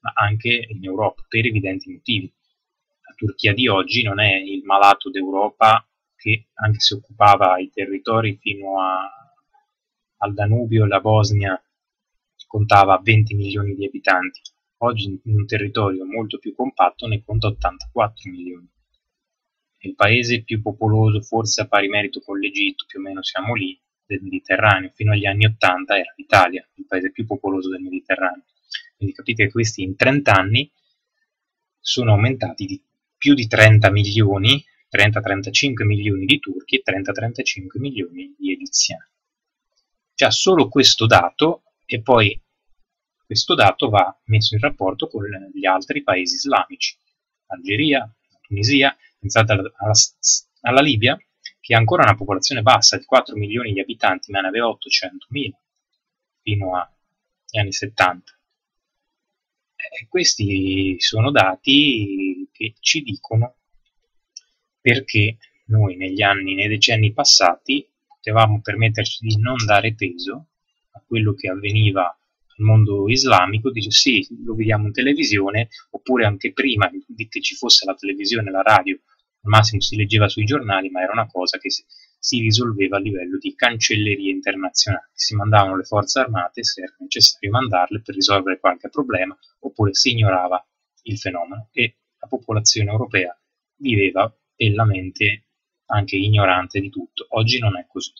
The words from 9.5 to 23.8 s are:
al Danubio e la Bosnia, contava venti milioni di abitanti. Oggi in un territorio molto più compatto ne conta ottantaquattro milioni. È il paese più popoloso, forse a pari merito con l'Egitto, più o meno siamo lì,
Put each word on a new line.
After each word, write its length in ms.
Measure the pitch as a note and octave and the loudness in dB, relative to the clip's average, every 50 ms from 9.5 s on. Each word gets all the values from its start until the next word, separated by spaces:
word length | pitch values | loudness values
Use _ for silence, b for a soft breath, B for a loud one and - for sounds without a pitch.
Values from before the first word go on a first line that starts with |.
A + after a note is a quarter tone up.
| _ _ _ _ _ _ _ _ _ _ _ _ _ | _ _ _ _ _ _ _ _ _ _ _ _ _
al 160 | _ G#2 G#2 G2+ | _ -6 -6 -2
Danubio 520 | G2+ G#2 G#2 A2 A#2+ A#2+ A2+ A2+ A2 G#2+ | -2 0 2 2 0 0 0 2 2 4
e 20 | |
la 120 | G2+ G2+ G2 | 4 2 2
Bosnia, 600 | - A2 G#2+ G#2+ G#2+ G#2+ G#2+ G2+ G2+ G2 F#2 - _ _ _ _ _ _ _ _ _ _ _ _ _ _ _ _ - | 2 4 4 4 4 2 2 0 0 -2 -4 -6 _ _ _ _ _ _ _ _ _ _ _ _ _ _ _ _ -20
contava 540 | _ - G#2+ G#2+ G#2+ G#2+ G2+ G2 G2 F#2+ F#2 | _ -4 -4 2 4 6 6 6 6 4 2
venti 340 | F#2+ G#2+ A2 G#2+ G#2 G#2+ G2+ | 4 4 4 4 4 2 0
milioni 380 | G2+ G2 G2 G2 G#2 G2+ G2+ G2 | -4 -4 -4 -4 -4 -4 -6 -6
di 120 | F#2+ G2 | -6 -8
abitanti. 560 | G2 - G2 _ G2+ F#2+ F2+ F2+ F#2 _ - _ - _ _ _ _ _ _ | -8 -8 -6 _ 0 0 0 -2 -6 _ -14 _ -20 _ _ _ _ _ _
Oggi 240 | A#2 A#2+ A#2+ A2 G2+ G2 F#2+ F#2 _ | -4 -2 -2 -2 -6 -6 -8 -10 _
in 120 | A#2 G#2+ | -2 -2
un 100 | G#2 G2+ | -2 -2
territorio 600 | G#2 A2+ G2+ G2+ G#2 G#2 A2+ G#2+ G2 F#2+ F#2 F#2 | -2 -4 -4 -4 -4 -2 -2 -2 0 -2 -4 -8
molto 340 | F#2 G#2+ A2+ A2 G#2+ - - | -8 -8 -8 -8 -8 -10 -12
più 140 | _ - - | _ -14 -6
compatto 540 | - B2 - - - F#2 F2+ - _ - | -6 -6 -6 0 2 2 2 2 _ -8
ne 160 | A#2 A2 G#2+ - | -6 -6 -6 -6
conta 240 | - G#2+ A2 G#2+ | -6 -4 -2 -2
ottantaquattro 840 | G#2 - - - F2+ F2+ - - - _ B2 A2 G#2 - - - F#2 | -2 -4 -2 -6 -6 -6 -8 -20 -10 _ -2 -2 -2 -2 -12 -18 -16
milioni. 400 | F2+ F2+ F2 F2+ F2+ F2+ F2 _ _ _ _ _ _ _ _ _ _ _ _ _ _ _ _ _ _ _ _ _ _ | -16 -14 -14 -14 -16 -16 _ _ _ _ _ _ _ _ _ _ _ _ _ _ _ _ _ _ _ _ _ _ _
È 100 | _ - | _ -16
il 80 | F#2 F#2+ | -16 -2
paese 480 | _ G#2 G#2 A2+ B2 A#2+ A#2 A#2+ A#2 A2 | _ 2 4 4 2 2 0 -2 -4 -2
più 180 | - A#2 G#2+ | -4 -4 -4
popoloso, 600 | - G#2+ F#2+ - A2 A2 G#2+ A2 A2 A2 G#2+ A#2+ | -4 -4 -6 -2 0 2 4 4 4 4 2 0
forse 400 | A2+ - - A2+ A2+ A2 - - | -2 -2 -2 -2 -2 -2 -2 -4
a 60 | G#2 | -2
pari 200 | - - G2+ G2+ | 0 2 2 2
merito 340 | G2 G2+ G#2 G2+ G2 - - | 2 0 -2 -2 -2 -8 -12
con 160 | - - G2+ | -12 -10 -8
l'Egitto, 480 | G2 G2+ G2+ G2 G2+ G2+ F#2+ F#2+ - - | -6 -6 -4 -4 -2 -4 -4 -4 -6 -16
più 140 | _ - G2 | _ -14 -14
o 20 | |
meno 220 | F#2+ G2 F#2+ F#2+ F#2 | -12 -12 -12 -10 -10
siamo 300 | - - F#2+ F#2+ A2 A#2+ | -8 -8 -6 -6 -4 -4
lì, 260 | A2+ G2 F#2 F#2 _ | -4 -6 -8 -10 _